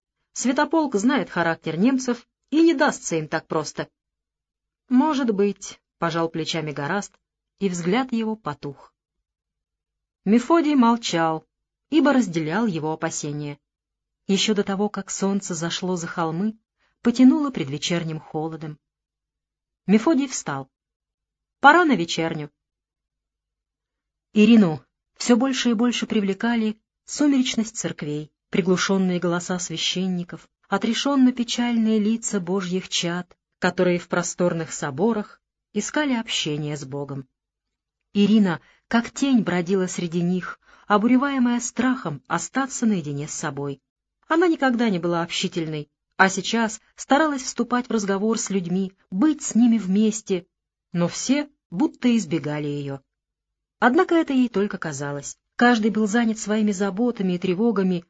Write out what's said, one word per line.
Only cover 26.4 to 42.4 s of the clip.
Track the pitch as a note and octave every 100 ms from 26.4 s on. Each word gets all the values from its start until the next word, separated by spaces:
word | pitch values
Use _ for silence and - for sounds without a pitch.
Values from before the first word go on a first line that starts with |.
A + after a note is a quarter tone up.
| A#3 A#3 G#3+ G#3 _ _ -
сумеречность | - D4 C4+ B3+ - A3 -
церквей, | E3 - D3 D3+ D3+ _ -
приглушённые | G3 F3+ F3+ - G3 F#3 F3
голоса | F3+ F3 F3 F3+
священников, | - D#3+ - F3+ F#3+ F3+ F3 D#3 _ _ -
отрешённо | G3 A3 A3+ C#4 C#4 B3+
печальные | B3 A#3 - A#3+ A#3 A3 A3
лица | G#3 A3+ - G3+
божьих | E3+ G3 F3+ F#3 -
чад, | - E3+ F3 - _ _ -
которые | F3+ F3 F3+ F3
в | -
просторных | F3+ F3 - F3 E3 D#3+
соборах | - D3+ C3+ A3 G#3+ G3+ - _ _ _
искали | G#3 - D4+ D4
общение | A#3 A3+ - D#3+ D3 D3 D3
с |
Богом. | C3+ C#3+ C#3+ C#3 - _ _ _ _ _ _ _ _
Ирина, | G3+ G3+ A3 G3 D#3 _ _ -
как | A#3 A#3
тень, | - C#4 A#3+
бродила | F3+ F3 E3+ G3 F#3
среди | - F3 F3
них — | F3 F#3 - - _ _ -
обуреваемая | G#3 A#3+ B3+ C#4+ C4+ A#3+ A#3+
страхом | - - B3+ B3+ E3 C#3+ -
остаться | E3+